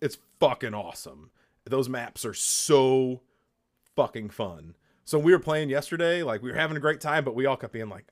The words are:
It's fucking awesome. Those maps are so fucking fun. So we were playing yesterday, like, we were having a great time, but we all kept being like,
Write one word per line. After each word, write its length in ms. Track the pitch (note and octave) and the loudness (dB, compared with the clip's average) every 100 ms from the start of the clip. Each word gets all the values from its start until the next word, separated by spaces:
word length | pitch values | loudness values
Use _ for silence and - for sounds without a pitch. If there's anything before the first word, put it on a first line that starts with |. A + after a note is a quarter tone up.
It's 180 | D3 - _ _ | -6 -6 _ _
fucking 340 | D3 B2 B2 | 2 2 -4
awesome. 560 | G#2 F2 - - C#2 - _ _ _ | -6 -8 -12 -16 -18 -20 _ _ _
Those 240 | - C3 B2 | -2 -2 0
maps 360 | B2+ A#2 - | -4 -8 -8
are 100 | A#2 | -8
so 840 | F#2+ - - - C#3+ C3 C3 B2+ B2+ _ _ _ _ _ _ _ | -4 -2 0 6 6 8 4 2 -2 _ _ _ _ _ _ _
fucking 360 | - B2 A2+ G#2+ | 0 0 -2 -10
fun. 440 | - G2+ E2 D#2+ - _ _ | -6 -8 -8 -18 -20 _ _
So 140 | - D#3 | -2 2
we 140 | D#3+ | 6
were 60 | F3+ | 4
playing 320 | D#3+ D#3 D3+ | 4 -2 -2
yesterday, 520 | C#3 C#3+ E3 E3+ F3 | -4 -4 -2 0 0
like, 200 | D3+ G#2+ | -2 -4
we 80 | B2 | -4
were 60 | - | -2
having 200 | D#3 D#3 | -2 0
a 40 | |
great 200 | D3+ D3+ | -2 -2
time, 240 | D3+ D#3 | -2 -2
but 100 | C3+ | -2
we 120 | A#2 C3+ | 0 0
all 100 | B2+ | -2
kept 160 | A#2 | -6
being 160 | A#2 A2 | -10 -10
like, 180 | G2 - | -12 -8